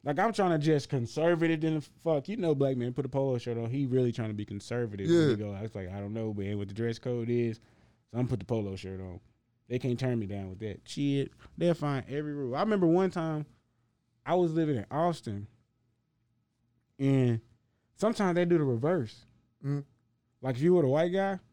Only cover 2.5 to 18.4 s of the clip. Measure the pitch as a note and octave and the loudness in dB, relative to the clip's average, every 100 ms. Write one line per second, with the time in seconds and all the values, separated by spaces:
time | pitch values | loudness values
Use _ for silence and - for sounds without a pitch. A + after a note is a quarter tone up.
2.5 | C#3 C#3 B2+ B2 B2 C3 C#3 C3+ B2 A#2+ | 2 2 2 -2 -4 -2 0 0 -2 -4
3.5 | A#2 A#2 C3+ C#3 B2+ B2 A#2 A2 G#2 G#2 | -4 -2 -2 2 2 2 0 -4 -4 -6
4.5 | G2+ - A#2+ A#2+ G2+ D#3+ E3+ D#3 G#2+ G#2 | -8 -6 -4 -4 -4 2 4 4 2 -4
5.5 | G2 A2 G2+ F2+ G2 G2+ A2 A2 G#2 G2 | -8 -8 -8 -8 -8 -6 -6 -4 -4 -4
6.5 | G#2 G2 G2 A#2 A2+ - A#2+ A#2 A#2+ A#2 | -4 -6 -4 -4 -4 -6 -4 0 0 0
7.5 | A2 _ _ _ _ _ A#2 B2 A#2+ F#2 | -4 _ _ _ _ _ -4 -2 -2 -2
8.5 | A2+ G2+ F#2+ F#2 F#2+ F#2 F2+ _ _ _ | -2 -2 -6 -10 -10 -10 -14 _ _ _
9.5 | _ _ B2 C3 A#2+ C3 A#2+ G2+ G2+ F#2+ | _ _ -4 -2 0 0 -2 -4 -6 -8
10.5 | F#2 G#2+ F2+ - - C#3+ C#3 - - - | -8 -10 -10 -12 -4 0 0 -4 -10 -20
11.5 | - F3 D#3+ D3 C#3 - C#3+ D3+ C#3+ C3 | -2 0 0 -2 -4 -4 -6 -6 -6 -4
12.5 | C3+ G#3+ G#3 E3+ F3 F#3 F3 D#3+ D#3 D3+ | -2 0 4 4 6 4 0 -4 -4 -6
13.5 | _ _ _ _ _ _ _ C3 F3+ E3+ | _ _ _ _ _ _ _ 0 2 2
14.5 | D#3+ D#3 B2+ G2 C#3+ F3 D#3+ - G2+ G#2 | 2 0 0 -2 0 0 -2 -6 -8 -10
15.5 | _ _ _ _ _ _ _ _ _ _ | _ _ _ _ _ _ _ _ _ _
16.5 | _ _ _ _ - C3+ C3+ B2+ A2+ _ | _ _ _ _ -2 2 4 4 2 _
17.5 | _ _ _ _ _ G#3+ A#3 F#3+ F3 | _ _ _ _ _ -2 2 2 2